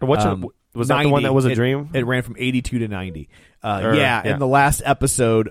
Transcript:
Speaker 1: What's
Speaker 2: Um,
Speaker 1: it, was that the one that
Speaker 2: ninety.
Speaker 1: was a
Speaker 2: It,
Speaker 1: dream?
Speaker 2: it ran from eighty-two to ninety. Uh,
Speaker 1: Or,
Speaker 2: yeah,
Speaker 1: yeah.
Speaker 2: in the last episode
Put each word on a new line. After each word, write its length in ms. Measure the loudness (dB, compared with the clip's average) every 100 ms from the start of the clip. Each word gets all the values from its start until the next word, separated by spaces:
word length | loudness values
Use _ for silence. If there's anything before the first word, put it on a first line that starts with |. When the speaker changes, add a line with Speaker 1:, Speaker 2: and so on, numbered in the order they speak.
Speaker 1:
What's 240 | 0 2
Speaker 2:
Um, 200 | 2 -2
Speaker 1:
it, 60 | -8 -14 _ -6
was 100 | 0
that 140 | 2
the 60 | 2
one 140 | 2
that 60 | 2
Speaker 2:
ninety. 60 | 2
Speaker 1:
was 80 | 2
a 40 |
Speaker 2:
It, 40 |
Speaker 1:
dream? 360 | 2 0 -2 -4
Speaker 2:
it 120 | -4 -2
ran 160 | -2
from 140 | -4 -6
eighty-two 400 | -2 -2 -2 -6
to 80 | -6
ninety. 400 | -6 -10 -12 -16 _ _ _
Uh, 180 | -6 -2
Speaker 1:
Or, 100 | 2
Speaker 2:
yeah, 280 | 2 2 0
Speaker 1:
yeah. 80 | -2
Speaker 2:
in 60 | -2
the 80 | 2
last 360 | 4 4 2
episode 680 | -2 0 0 0 2 2 0